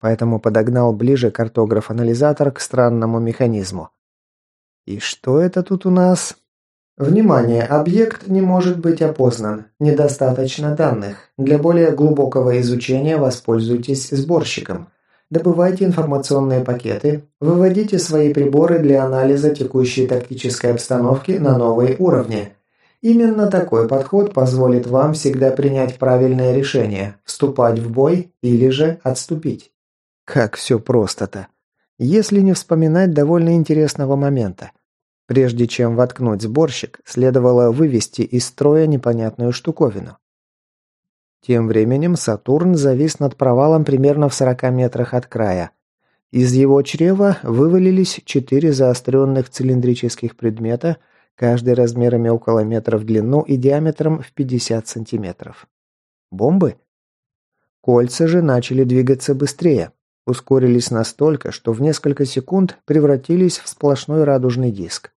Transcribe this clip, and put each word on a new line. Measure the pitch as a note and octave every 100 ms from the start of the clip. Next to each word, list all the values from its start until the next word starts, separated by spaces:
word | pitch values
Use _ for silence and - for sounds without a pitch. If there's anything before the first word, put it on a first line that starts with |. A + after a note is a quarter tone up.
Поэтому | A2+ A2+ A#2 A2+
подогнал | A2+ A2 A2 B2 A#2+
ближе | G#2+ A#2+ C3+ A#2+
картограф-анализатор | - A2+ A#2 A2 G#2+ - A2+ A#2 A#2 D3 D3 C#3+
к | C3
странному | - B2+ A#2+ A#2 A2+ A#2
механизму. | A#2 A2+ B2 A2 F#2+ F#2 D#2+ _ _ _ _ _ _ _ _ _
"И | - G2+
что | - - - C3+
это | F3+ F3+
тут | F3 F#3+ F#3
у |
нас?" | F3+ F3+ F3+ - - _ _ _ _ _ _
"Внимание, | C#3 F#3+ A3 C#3 A#2 A#2
объект | A2+ D3 D#3 G3 A3+ - -
не | F#3+
может | F#3+ F#3 F3+ F3+
быть | E3 D#3+
опознан. | D#3 D#3 B2+ A2 G#2+ G#2+ - _
Недостаточно | D3 C#3+ C#3+ C3+ C3 B2+ C3 C#3 D3 D3+
данных. | D#3 A#2 G2+ G2+ - -
Для | C3+ D3
более | E3 E3+ E3
глубокого | C#3+ D3 D3 C3+ C3 B2+ B2
изучения | B2 B2 A#2+ C3 D3 D#3+
воспользуйтесь | C3+ A#2+ - A2+ A2+ A#2+ A#2+ C3+ -
сборщиком. | C#3 C3+ E3+ - - - F#2 E3+ _ _ _ _
Добывайте | D#3+ F3 E3+ F3 F#3 F#3+
информационные | F3 D#3 C#3 C#3 C#3 C3+ B2+
пакеты, | B2+ B2 A2+ G#2 D3 D3 - _
выводите | D3 F3 F#3 F#3 G#3+ F#3+
свои | - D#3 D3
приборы | C#3+ C#3 C#3 E3 E3+
для | D3 C3+
анализа | C3 C3 C3+ C#3 D3+
текущей | D3 B2+ C3 B2+ B2+ B2
тактической | B2 B2 B2 B2 A#2 B2
обстановки | A#2+ - B2 A#2+ C3+ -
на | F#3 D3 B2
новые | A#2+ A2+ B2 C3+
уровни. | F#3 D3+ A2 A2 G#2 _ _ _ _ _
Именно | A3+ A#3 A#3 A3 G#3
такой | F#3+ F3 A2+ A2+
подход | C3+ C3+ G3 G3+
позволит | - C3 B2+ B2+ B2 A#2+
вам | B2+ D3
всегда | D#3 C#3 C3 C3+
принять | C3+ C#3 C3+ B2+ B2+
правильное | C3 B2+ C3 B2+ B2+
решение – | B2+ C#3 C3+ G#2+ G2 G2 -
вступать | - - C#3+ C3 A#2+ A2+
в | A#2
бой | A2+ C3+ F3+ F3 _
или | B2 A#2+ B2+
же | C3 D#3+ E3
отступить". | C3 B2+ - D#3 D#3+ - - _ _ _ _ _
Как | - C#3+ A2 -
всё | - A#2+
просто-то. | - B2 G2 - G2 G2+ F#2 _ _ _ _ _
Если | A#2+ G3+ G#3+ G3+
не | F#3+
вспоминать | F3+ - D#3+ D#3+ E3 F#3+
довольно | D3+ D3 E3+ E3 E3+
интересного | D3+ D#3 D3+ - C3+ C#3
момента. | C#3 C#3 G#2+ F2+ A#2+ _ _ _ _ _ _
Прежде | C3 C3 A#2+ A#2+
чем | - A#2+ A#2
воткнуть | B2 - B2 G#2
сборщик, | G#2+ B2 D#3+ B2+ - -
следовало | _ - B2+ B2+ B2 B2 A#2+
вывести | A#2+ D#3+ A#2+ - -
из | A#2+ B2 B2
строя | - C#3+ D3+ D#3+
непонятную | C#3+ A#2+ A#2 A2 - A#2+
штуковину. | B2 - D#3 D3 G2+ E2 - _ _ _ _ _ _ _ _ _ _ _ _
Тем | - A#2+ A2+
временем | A2 A2 C3 E3 F3
Сатурн | - G#2 - C#3+ F3
завис | F3 C#3 B2+ D#3 -
над | C#3+ -
провалом | C3 B2 C#3+ D#3+
примерно | D3 C3+ C#3 C#3+ D3
в |
сорока | - C3 B2+ B2+
метрах | B2+ B2 A#2+ A#2+
от | B2 B2
края. | A#2+ A2 F#2 E2+ _ _ _ _ _ _
Из | B2+ B2
его | B2+ C3+ C#3
чрева | C#3 D3+ E3+ F#3+ G3+ F#3+
вывалились | - A#2 D3+ F3+ F#3 F#3 F#3 -
четыре | - C#3+ B2 C3+ D#3+
заострённых | C3+ C3 B2 - C3+ C3+ C3+ B2+
цилиндрических | - C3 B2+ B2 A#2+ A#2+ - A#2 -
предмета, | A#2 A2 A2+ A#2+ E3 D#3+ _ _ _ _
каждый | A#2+ A#2+ A#2+
размерами | B2 A#2+ A#2 A#2+ A#2+ A#2
около | A#2 - A2+
метра | G#2+ A2+ G#2 A2
в |
длину | G#2+ A2 A2 C#3+
и | D#3 C#3
диаметром | C3 C#3+ D#3 D3 D#3 D#3
в | B2+
пятьдесят | - C3+ B2 - A2+ A2
сантиметров. | - A2 A#2 G2 F2+ - A#2 - _ _ _ _ _ _
Бомбы? | F#2 A#2 F#3 D#3+ - _ _ _ _ _ _ _ _ _ _
Кольца | - A#2+ B2 B2 E3
же | F3
начали | E3+ B2 A#2+ B2+
двигаться | B2+ B2+ B2+ C3+ -
быстрее, | C3+ C#3+ - E3+ C3 D#2+ _ _ _ -
ускорились | B2 - C3+ B2+ B2 A#2+
настолько, | A#2 A2+ - D3+ D3+ -
что | - -
в | A2+
несколько | C#3+ D3+ D3+ C#3 C3+
секунд | C3 B2+ F#3 F#3 -
превратились | _ D3 D3 C#3 B2+ F3 F#3 -
в | -
сплошной | - D3 C3+ - D3+
радужный | D3+ C3+ B2+ A#2+ B2+
диск. | G2+ E2+ - -